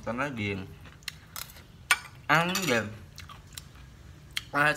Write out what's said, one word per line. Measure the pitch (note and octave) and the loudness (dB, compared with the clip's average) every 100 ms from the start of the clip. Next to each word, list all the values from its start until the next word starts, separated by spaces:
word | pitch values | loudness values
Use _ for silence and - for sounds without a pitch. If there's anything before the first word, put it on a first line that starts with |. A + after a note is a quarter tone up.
| A2 | -6
tao | |
nói | A#2+ D3 A2+ | -2 -4 -2
ghiền. | G#2 G2 F#2+ - - - - - - - - - - - - - - - - | -2 -2 -6 -14 -18 -14 -14 -14 -14 -12 -12 -16 -20 -14 0 0 0 -10 4
Ăn | D#3 F3 F#3 E3+ | 4 6 2 4
ghiền. | A#2 G#2 - - - - - - - - - - - - - - - - | 2 2 -8 -16 -18 -16 -16 -16 -18 -18 -20 -20 -20 -20 -20 -10 -10 -2
Ai | C#3+ D3+ | 4 4